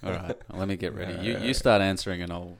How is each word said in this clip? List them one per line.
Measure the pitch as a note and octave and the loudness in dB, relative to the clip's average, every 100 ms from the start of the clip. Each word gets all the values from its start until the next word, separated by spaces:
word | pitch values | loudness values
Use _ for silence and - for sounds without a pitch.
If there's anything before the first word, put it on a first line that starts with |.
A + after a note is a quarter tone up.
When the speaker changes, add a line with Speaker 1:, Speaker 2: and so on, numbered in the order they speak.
Speaker 1:
All | F#2+ | -6
right, | F2 F2+ - - | -4 -4 -8 -8
Speaker 2:
<laughs> | |
Speaker 1:
let | F2+ F#2+ | -6 -4
me | F#2+ | -2
get | F#2 - | -4 -6
ready. | F2+ | -8
Speaker 2:
Yeah, | F2 | -4
Speaker 1:
You, | G#2 | -4
Speaker 2:
yeah. | A#2 | -2
Speaker 1:
you | A#2+ | 0
start | C3 B2+ G#2+ | 2 6 8
answering, | G2 F#2+ - F2+ | 6 2 -2 -4
and | F2 | -4
I'll, | F2 F2 | -6 -8